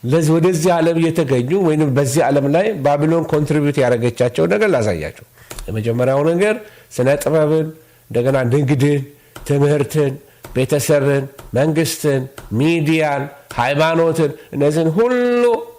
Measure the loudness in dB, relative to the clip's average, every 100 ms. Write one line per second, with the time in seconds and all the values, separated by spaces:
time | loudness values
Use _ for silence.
0 | 0 0 2 2 2 2 0 2 2 2
1 | 0 0 0 0 0 0 0 2 0 0
2 | 0 0 2 2 2 0 0 -2 0 0
3 | 2 0 0 -2 0 0 0 0 2 2
4 | 0 0 -2 0 0 2 2 0 0 -2
5 | -6 -12 -20 _ -20 -16 -10 -6 -4 0
6 | 0 2 0 0 0 -2 -6 -20 -18 -2
7 | 0 0 0 0 2 0 -2 -8 -20 _
8 | _ -2 0 0 2 0 2 2 2 0
9 | -4 -16 _ -20 -4 2 2 2 0 0
10 | 0 -2 -14 _ -10 -4 0 0 2 2
11 | 2 0 -2 -12 -6 -2 0 0 -2 -2
12 | -2 -2 -4 -12 -8 -2 0 0 0 0
13 | 0 -2 -6 -12 -16 -4 -2 0 0 2
14 | 0 2 -2 -4 -12 -2 0 0 0 2
15 | 0 2 0 2 2 0 -4